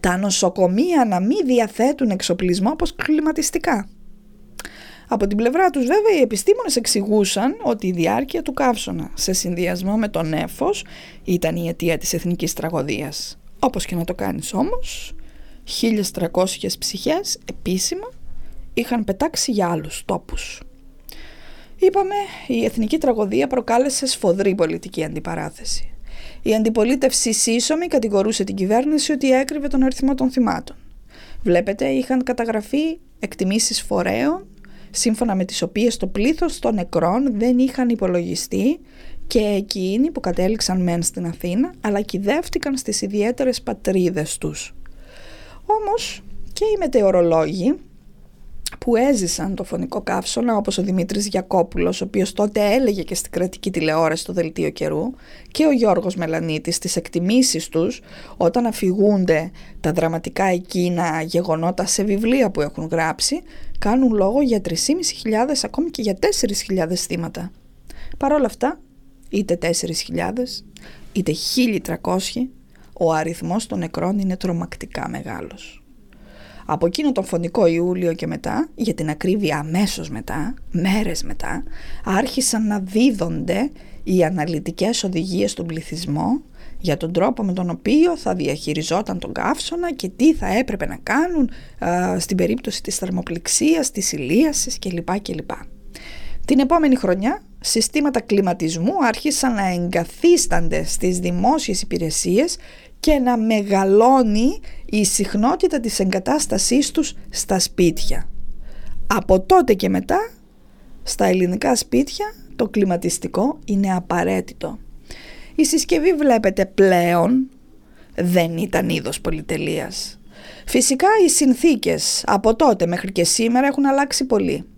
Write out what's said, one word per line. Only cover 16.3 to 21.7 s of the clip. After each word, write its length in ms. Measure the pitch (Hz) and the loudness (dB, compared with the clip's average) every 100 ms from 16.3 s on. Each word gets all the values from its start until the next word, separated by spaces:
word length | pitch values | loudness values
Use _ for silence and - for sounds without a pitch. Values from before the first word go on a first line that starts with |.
| - 185 - 196 - | 0 0 -2 -6 -6
ψυχές 600 | - 190 247 320 403 - | -6 -4 -2 -2 -2 -8
επίσημα 680 | - - - 185 - 349 453 - - - - - - | -10 -8 -4 -2 -2 -4 -8 -12 -8 -6 -6 -8 -6
είχαν 300 | - 233 240 | -4 -2 -2
πετάξει 480 | 202 190 311 - - | 0 0 -2 -2 -2
για 160 | 208 175 | 0 0
άλλους 340 | 165 151 - | 0 -4 -12
τόπους. 580 | - 190 - - - - - - - - - - - - - - - | -4 -4 -4 -8 -8 -14 -18 -20 -20 -20 -18 -16 -18 -18 -18 -18 -18